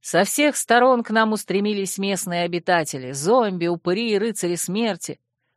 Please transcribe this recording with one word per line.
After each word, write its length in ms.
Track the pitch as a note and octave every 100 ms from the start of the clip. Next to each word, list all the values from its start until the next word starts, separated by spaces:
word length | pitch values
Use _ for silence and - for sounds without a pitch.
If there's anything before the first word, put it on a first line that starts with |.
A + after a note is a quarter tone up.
Со 220 | - F3 G3
всех 320 | - D4 -
сторон 440 | - A#3 B3+ B3
к 100 | A3+
нам 200 | A3 A3
устремились 640 | G#3+ - F#3 G#3 G3+ G3 -
местные 460 | G3 F#3+ - F3
обитатели, 720 | F3 E3+ E3+ F3 D3+ C#3+ B2+
зомби, 540 | C#3 D#3 B3 A3 F#3 E3+
упыри 440 | E3+ - F#3 A#3
и 60 | G3+
рыцари 380 | A3+ G#3 F3 E3+
смерти. 640 | - F#3+ A#3 F3 - C#3+ _ _ _